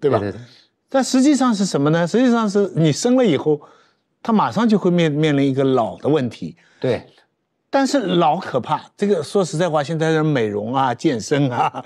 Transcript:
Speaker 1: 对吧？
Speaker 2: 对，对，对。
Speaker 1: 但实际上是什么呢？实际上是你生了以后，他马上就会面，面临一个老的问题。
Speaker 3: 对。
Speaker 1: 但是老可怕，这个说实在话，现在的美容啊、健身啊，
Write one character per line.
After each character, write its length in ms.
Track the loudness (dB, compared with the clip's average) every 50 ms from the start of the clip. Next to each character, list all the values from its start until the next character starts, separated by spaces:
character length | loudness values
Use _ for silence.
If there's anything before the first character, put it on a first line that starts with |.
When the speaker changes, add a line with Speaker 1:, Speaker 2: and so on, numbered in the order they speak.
Speaker 1:
对 80 | -2 0
吧？ 120 | 0 0
Speaker 2:
对， 100 | -2 -4
对， 80 | -8 -10
对。 20 | -14 -20 -20 -20 _ _ _ _ _ _
Speaker 1:
但 140 | -2 -2
实 180 | 0 0 2 2
际 140 | 4 4 4
上 180 | 2 2 0
是 140 | 0 0 -2
什 140 | -2 0 0
么 100 | 0 2
呢？ 160 | 2 0 0
实 120 | 0 2 2
际 120 | 2 2
上 180 | 2 2 0 0
是 220 | 0 0 0 0 0
你 160 | 0 2 2
生 240 | 2 0 0 2 2
了 100 | 4 4
以 100 | 2 2
后， 240 | 2 2 0 -2 -2 -4 -12 -20 _ _ _ _ _ _ _ _ _
他 100 | -4 0
马 200 | 0 2 2 0
上 160 | 0 0 2 2
就 100 | 2 2
会 100 | 2 2
面， 220 | 2 2 2 2
面 260 | 2 0 0 2 2
临 80 | 2 0
一 80 | 0
个 120 | 0 0 0
老 320 | 2 2 0 0 -2 -4
的 120 | -6 -2 0
问 220 | 0 0 -2 -4
题。 260 | -8 -10 -12 -14 -14 _ _ _ _ -6
Speaker 3:
对。 260 | -4 -4 -4 -4 -6 -12 _ _ _ _ _ _ _ _ _ _ _ _
Speaker 1:
但 160 | -2 0 0
是 140 | 2 0 0
老 400 | 0 0 0 2 2 2 0 -2
可 220 | -4 -6 -6 -6
怕， 200 | -4 -4 -6 -6 -6 -10 _
这 80 | -4 -2
个 160 | 0 0 -2
说 240 | -2 -2 -2 -2 -2
实 140 | -2 -2 -2
在 100 | -2 0
话， 140 | 0 -2
现 160 | -2 -2 -4 -2
在 140 | 0 0
的 100 | 0 0
美 240 | 0 0 0 0 0
容 260 | -2 -2 -4 -4 -4
啊、 220 | -2 0 0 0 -2
健 260 | -2 -2 -2 -2 -2
身 300 | -4 -2 0 0 0 0
啊， 340 | 0 -2 -2 -4 -4 -8 -10